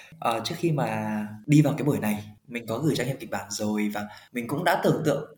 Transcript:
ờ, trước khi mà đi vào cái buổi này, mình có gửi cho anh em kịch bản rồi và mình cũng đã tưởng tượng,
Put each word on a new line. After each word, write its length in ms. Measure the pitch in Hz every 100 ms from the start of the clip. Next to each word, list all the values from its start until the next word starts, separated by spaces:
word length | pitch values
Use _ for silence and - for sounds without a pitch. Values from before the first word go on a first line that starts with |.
| - -
ờ, 220 | 120 113
trước 120 | 110 165
khi 140 | 170
mà 560 | 147 117 110 107 107 104 - -
đi 160 | 151
vào 120 | 143 -
cái 60 | 143
buổi 140 | 107
này, 240 | 104 104 - - -
mình 180 | 120 113
có 100 | 117
gửi 160 | 156 123
cho 80 |
anh 40 | 127
em 100 | -
kịch 100 | 107
bản 140 | 101 98
rồi 420 | - 107 107 104
và 140 | 104 104 - -
mình 140 | 120 117
cũng 160 | 151
đã 180 | 175 190
tưởng 180 | 190 - 156
tượng, 300 | - -